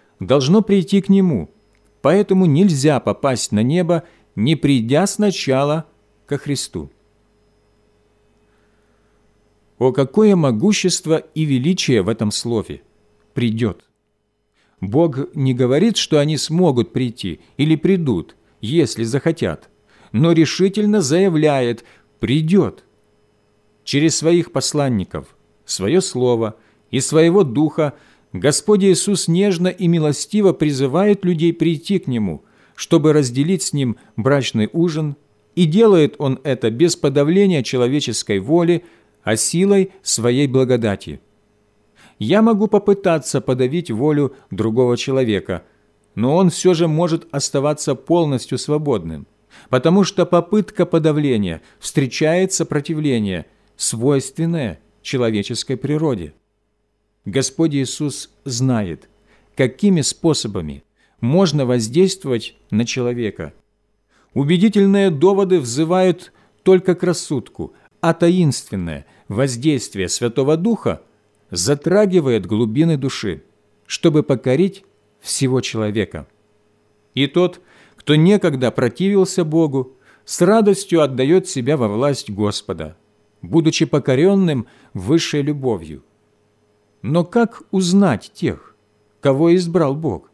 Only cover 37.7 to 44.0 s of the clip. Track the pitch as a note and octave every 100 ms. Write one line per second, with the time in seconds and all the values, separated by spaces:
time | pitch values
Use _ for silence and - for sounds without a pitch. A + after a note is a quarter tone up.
37.7 | B2+ B2 C#3+ C3 G#2+ - G2+ G2+ E3+ E3+
38.7 | E3+ - _ _ _ - A2+ - E3 G3
39.7 | G3 F#3+ - - - A#2 B2+ C#3+ C3 B2+
40.7 | B2 A2 G2 - C#2 _ _ _ _ _
41.7 | _ _ _ _ - G#2+ G3+ A3 G#3 G#3+
42.7 | G3+ G#3 G3+ F#3 D#3+ - C#3 - B2+ B2+
43.7 | E3+ D#3 A2